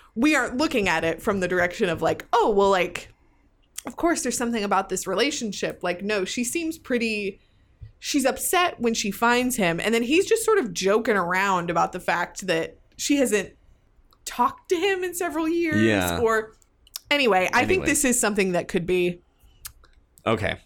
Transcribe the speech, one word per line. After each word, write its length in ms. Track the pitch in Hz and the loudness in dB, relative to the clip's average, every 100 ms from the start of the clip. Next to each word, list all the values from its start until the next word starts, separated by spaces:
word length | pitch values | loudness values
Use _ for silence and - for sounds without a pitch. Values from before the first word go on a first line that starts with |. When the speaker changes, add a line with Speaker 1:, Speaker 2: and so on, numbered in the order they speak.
| - | -12
Speaker 1:
We 200 | - 294 | 0 2
aren't 220 | 294 233 247 | 2 0 0
looking 320 | 311 254 190 | 0 0 2
at 160 | 160 | 2
it 180 | 160 - | 0 -2
from 180 | - 202 | -2 -2
the 80 | 190 | 0
direction 400 | 180 175 - 196 | 0 0 0 -2
of, 140 | 165 | 0
like, 240 | 160 160 - | -2 -2 0
oh, 180 | 359 339 | 2 2
well, 200 | 202 196 | 4 4
like, 420 | 190 170 - - _ _ _ _ _ _ - - | 4 0 -6 -14 _ _ _ _ _ _ -16 -14
of 100 | - | -2
course 260 | 339 320 | -2 0
there's 140 | 262 233 | -2 -4
something 280 | 240 233 | -2 -2
about 240 | 202 190 190 | 0 0 0
this 180 | 185 - | -4 -2
relationship. 760 | 190 277 302 226 196 170 - | 0 0 -2 -6 -6 -6 -4
Like, 200 | 180 175 | -4 -4
no, 220 | 202 214 | -2 -2
she 180 | 185 - | -2 -4
seems 340 | 240 339 320 - | -4 -4 -4 -6
pretty, 600 | - 240 226 214 202 - _ _ _ _ - _ | -4 -2 0 -2 -6 -8 _ _ _ _ -20 _
she's 260 | - 285 | -4 0
upset 560 | 254 247 - 359 349 - | 0 0 0 2 0 0
when 120 | 233 | -2
she 160 | 226 208 | 0 -4
finds 460 | 190 233 240 254 247 | 0 2 2 2 0
him. 220 | 180 170 | 0 0
And 140 | - | 0
then 80 | 233 | 0
he's 240 | 233 320 392 | 2 2 2
just 180 | 453 | 2
sort 140 | - 415 | 2 2
of 140 | 240 | 0
joking 420 | 165 185 220 233 208 | 0 2 2 2 0
around 540 | 170 185 196 185 175 | 0 0 2 0 0
about 220 | 170 170 | 0 0
the 80 | 185 | -2
fact 460 | 185 175 175 - 190 | -2 -2 -2 -6 -2
that 280 | 165 160 - _ - | -2 -2 -10 _ -8
she 200 | - 285 | 0 2
hasn't 360 | 247 202 185 - _ _ _ _ _ _ | 2 0 -2 -10 _ _ _ _ _ _
talked 440 | - - 254 - - | -8 -2 -2 -2 -4
to 60 | 349 | 0
him 280 | 392 381 | 0 0
in 100 | 359 | -4
several 340 | 349 349 294 320 | -4 -4 -4 -2
years. 320 | 339 339 302 | -2 0 2
Speaker 2:
Yeah. 380 | 110 101 87 85 | 2 2 0 0
Speaker 1:
Or, 360 | 226 220 220 - _ _ _ - - | 0 0 -2 -12 _ _ _ -12 -2
anyway, 380 | 285 254 190 185 | 2 4 2 2
I 80 | - | 0
think 100 | 214 185 | 2 0
Speaker 2:
Anyway. 40 | - | 0
Speaker 1:
this 180 | 277 | 0
is 140 | 262 240 | 2 2
something 320 | 214 214 190 | 0 0 0
that 140 | 175 - | -2 -2
could 160 | 190 165 | -4 -2
be, 340 | 185 175 170 _ _ _ _ - - _ _ _ _ - | 0 0 -4 _ _ _ _ -20 -20 _ _ _ _ -2
Speaker 2:
Okay. 300 | 110 101 - | -2 -2 -6